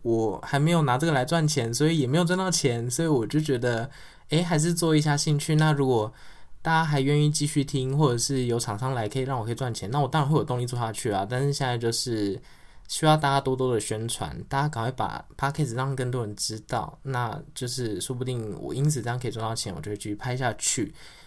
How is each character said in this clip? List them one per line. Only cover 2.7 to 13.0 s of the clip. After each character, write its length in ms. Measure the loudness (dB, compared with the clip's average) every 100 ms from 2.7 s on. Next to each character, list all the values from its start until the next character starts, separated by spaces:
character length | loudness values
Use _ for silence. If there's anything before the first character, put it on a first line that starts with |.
| 0 -2
所 140 | 0
以 40 | 2
我 180 | 2 2
就 120 | 0
觉 180 | 0 0
得， 320 | 0 0 -4 -10 -18 -20 -2
诶， 120 | 0
还 160 | 2 2
是 140 | 2
做 240 | 2 4 4
一 40 |
下 140 | 4 2
兴 220 | 2 0
趣。 160 | 2 4
那 160 | 4
如 140 | 4 4
果 260 | 2 0 -6 -16 -16 -16 -6
大 100 | 0
家 140 | 2
还 160 | 2 2
愿 220 | 4 4
意 80 | 4
继 160 | 2 0
续 180 | 0
听， 320 | 0 -2 0 4
或 160 | 4
者 60 | 4
是 260 | 0 0
有 140 | 0 0
厂 200 | -2 -2
商 140 | -2
来 160 | -2 -2
可 100 | -2
以 40 |
让 160 | -2 -4
我 60 |
可 60 | -4
以 40 |
赚 180 | -4 -4
钱， 180 | -4 -2
那 100 | 0
我 80 | 2
当 140 | 2
然 80 | 4
会 80 | 2
有 60 |
动 140 | 2 -2
力 80 | -2
做 120 | -4
下 140 | -4
去 180 | -2 -2
啊。 160 | 0 0
但 120 | 0
是 120 | 0
现 140 | 0 0
在 100 | 0
就 160 | 0
是 480 | 0 -2 0 0 -2 -10 -20 -20 -20 -10
需 160 | 2